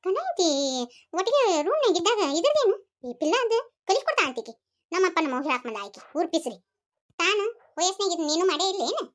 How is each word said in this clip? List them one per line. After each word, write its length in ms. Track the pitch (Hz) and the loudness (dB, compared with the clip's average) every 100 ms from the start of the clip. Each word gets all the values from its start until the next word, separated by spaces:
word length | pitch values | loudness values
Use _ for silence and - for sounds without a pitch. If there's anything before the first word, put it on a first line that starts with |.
ಗಂಡ 120 | 370 403 | -2 -2
ಹೆಂಡ್ತಿ 300 | 740 679 349 277 277 262 247 - _ 330 | -2 0 2 2 0 -2 -6 -10 _ -4
ಒಟ್ಟಿಗೆ 460 | 381 554 466 330 | 0 4 4 2
ರೂಮ್ನಾಗ 340 | 302 622 523 349 | 2 2 2 4
ಇದ್ದಾಗ 240 | 339 440 320 294 | 2 2 0 2
ಇದ್ರದೇನು? 400 | 539 605 480 392 _ _ 247 | 2 2 2 0 _ _ -14
ಈ 20 | |
ಪಿಲ್ಲ 220 | 240 311 453 | -4 0 2
ಅದು 140 | 466 453 - _ - | 2 0 -2 _ -2
ಕಲಿಸ್ಕೊಡ್ತಾ 400 | 427 - 554 302 | 0 0 0 -2
ಅಂತಿಕಿ. 260 | 247 - - _ _ _ | -4 -12 -18 _ _ _
ನಮ್ಮಪ್ಪ 260 | 339 370 339 | 0 0 2
ನಮ್ಮ 120 | 311 | -2
ಅವ್ವ 100 | 254 | -2
ಹೇಳಾಕ್ 200 | 269 254 | -2 -4
ಬಂದ 120 | 247 214 | -4 -10
ಆಯ್ಕಿ, 180 | 202 - - 294 | -10 -14 -10 -4
ಊರ್ 100 | 339 | 0
ಪಿಸ್ರಿ. 280 | 320 262 190 _ _ _ _ _ _ | 0 -2 -12 _ _ _ _ _ _
ತಾನು 260 | 339 415 415 466 _ - | 0 2 -2 -6 _ -2
ವಯಸ್ಸಿನಾಗ 340 | 349 381 392 | -2 0 -4
ಇದ್ 140 | 339 302 | -2 -2
ನೀನು 200 | 311 370 | 0 0
ಮಾಡೇ 240 | 302 381 | 0 -2
ಇಲ್ಲ 120 | 359 | -2
ಏನು? 220 | 254 605 440 | -4 -4 -8